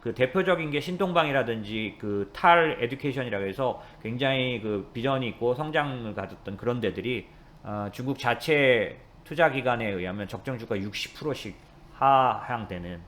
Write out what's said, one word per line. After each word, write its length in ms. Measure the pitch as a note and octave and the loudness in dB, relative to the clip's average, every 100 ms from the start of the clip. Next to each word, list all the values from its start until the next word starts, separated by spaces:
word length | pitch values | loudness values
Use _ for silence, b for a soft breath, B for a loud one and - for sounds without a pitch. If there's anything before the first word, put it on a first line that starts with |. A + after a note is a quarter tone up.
그 120 | A#2 | -6
대표적인 560 | G#2 E3 F#3+ F3+ E3+ D#3 | 0 2 2 2 2 2
게 100 | C#3+ | -2
신동방이라든지 1160 | C#3 F3+ F#3+ E3+ D3+ C3+ A#2 A2+ G2+ A2 G#2+ G2 | -2 -2 2 2 2 2 0 -2 -4 -4 -4 -4
그 320 | A2 G2+ G2 | -4 -2 -4
탈 420 | - F3+ E3+ D#3+ - | 2 6 6 6 0
에듀케이션이라고 640 | A#2 C3 D3 C3 B2 G2+ G2 | -2 -2 -4 -2 -4 -2 -4
해서 360 | F#2+ B2+ G#2 B B | 0 -2 -2 B B
굉장히 580 | A2 A#2+ C3+ C3+ B2+ A#2+ | -8 -2 0 2 0 -2
그 300 | G#2+ G#2 F#2+ | -2 -4 -4
비전이 340 | A#2+ B2+ C3+ B2 | -4 0 0 -2
있고 260 | F#2+ A#2+ | -2 0
성장을 600 | B2 D#3 D#3 D3 B2+ A2+ | 0 0 0 -2 -4 -8
가졌던 440 | G2 F#2+ G2 - G2 | -6 -8 -8 -10 -4
그런 220 | A2+ A#2+ | -2 0
데들이, 480 | A2 F2 A2+ A#2+ - B B B | -2 -2 -4 -4 -6 B B B
어, 260 | - G#2 G2+ | -10 -6 -6
중국 260 | - B2+ C#3 | -6 -4 -2
자체 840 | B2+ A#2 - D3 C3+ A#2+ F#2 - - - | 0 0 4 4 6 6 2 -6 -18 -20
투자 260 | - D#3 E3 | -10 2 2
기관에 360 | C3+ B2+ A#2+ A2 | 4 0 0 0
의하면 400 | G2 F2+ G2+ G2 | -2 -4 -4 -6
적정 300 | A2 - B2 | -8 -6 -8
주가 220 | A2+ G#2 | -4 -4
육십 360 | G2 - - - | -4 -6 -10 -8
프로씩 360 | D3+ - A2 F2+ - - - | -6 -6 -8 -14 -20 -20 -20
하향되는 1080 | - C3+ C3+ B2+ G#2+ - A#2+ G2+ F2+ F2 F2 | 0 4 6 6 2 -4 -6 -6 -8 -8 -12